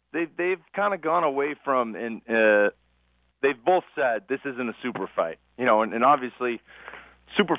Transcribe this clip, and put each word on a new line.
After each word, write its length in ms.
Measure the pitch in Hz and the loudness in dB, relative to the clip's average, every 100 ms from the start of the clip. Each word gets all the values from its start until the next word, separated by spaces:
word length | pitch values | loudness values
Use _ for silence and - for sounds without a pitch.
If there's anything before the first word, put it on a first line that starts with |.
| _ | _
they've, 160 | 156 165 165 | -8 -6 -4
they've 240 | 180 185 _ | -2 -4 _
kinda 240 | - 208 190 | -4 -2 -2
gone 260 | 156 175 | -2 0
away 300 | 160 135 143 139 | 0 0 -4 -4
from, 300 | 139 131 117 | -2 0 -2
and, 260 | 92 117 110 - | -6 -8 -10 -2
uh, 460 | 113 110 104 101 - _ _ _ _ _ _ | 4 6 6 4 0 _ _ _ _ _ _
they've 240 | 139 127 | -2 0
both 200 | 131 180 - | 2 2 0
said 300 | - 131 110 98 | -2 0 -2 -4
this 120 | 131 | -6
isn't 240 | 135 123 123 | -6 -6 -8
a 80 | - | -6
super 260 | 127 101 95 - | -8 -6 -6 -4
fight. 220 | 82 80 _ - | -4 -6 _ -4
You 80 | |
know, 160 | 123 107 | 2 2
and, 140 | 110 | 2
and 100 | 113 | 2
obviously 560 | 127 143 123 - 123 113 _ - - - - _ _ - | 2 2 -2 -6 -6 -6 _ -20 -20 -20 -20 _ _ -2
super 200 | 180 | 0